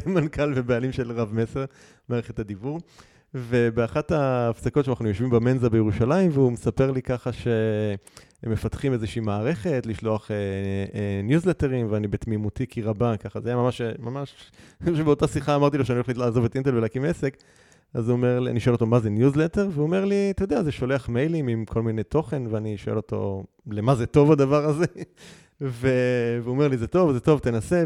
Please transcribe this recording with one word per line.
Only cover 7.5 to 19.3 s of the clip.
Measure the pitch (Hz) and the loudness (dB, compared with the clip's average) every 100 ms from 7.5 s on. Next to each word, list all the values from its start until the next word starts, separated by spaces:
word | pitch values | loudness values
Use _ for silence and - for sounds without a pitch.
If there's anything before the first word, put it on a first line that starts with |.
| 113 110 107 104 101 - - - - 117 | 0 2 0 -2 -4 -10 -20 -20 -10 -4
מפתחים | 107 113 - 139 | -2 -4 -4 -2
איזושהי | 123 110 117 | -2 -2 -4
מערכת, | 110 101 120 165 175 131 113 | -4 -2 -2 -2 -2 -2 -4
לשלוח, | 104 110 107 - | -4 -2 -2 -2
אה, | 104 98 98 98 98 98 | -4 -4 -4 -4 -4 -4
אה, | 107 101 98 | -6 -4 -4
ניוזלטרים, | 104 160 175 160 143 127 110 | 0 0 0 -2 -2 -2 -2
ואני | 104 104 | -2 -2
בתמימותי, | 101 117 107 104 - 123 | -4 -4 -4 -4 -6 -6
"כי | 120 | -4
רבה", | 107 101 120 107 | -4 -2 -2 -2
ככה, | 113 107 | -6 -8
זה | 113 | -4
היה | 123 | 0
ממש, | 123 120 117 104 | 0 -2 -8 -8
ממש, | 113 139 139 - - _ - | -10 -10 -10 -14 -20 _ -20
<laughs> | - 170 156 | -6 -2 0
שבאותה | 156 143 151 | 2 4 2
שיחה | 143 135 143 | 0 0 2
אמרתי | 143 143 | 4 2
לו | 123 | 0
שאני | 120 | 0
הולך | 120 120 | 0 -2
לעזוב | 123 120 117 | 0 2 0
את | 131 | 0
אינטל | 135 117 | 0 0
ולהקים | 113 131 147 | 0 -2 -2
עסק, | 170 139 - _ _ _ _ _ | -2 -4 -6 _ _ _ _ _
אז | 123 113 | -4 0
הוא | 123 | 2
אומר | 123 123 | 2 2
לי, | 123 | 0
אני | 120 | 0
שואל | 127 | 2
אותו, | 120 113 | 2 4
"מה | 123 | 2
זה | 110 | 2
ניוזלטר?" | 104 135 | 4 4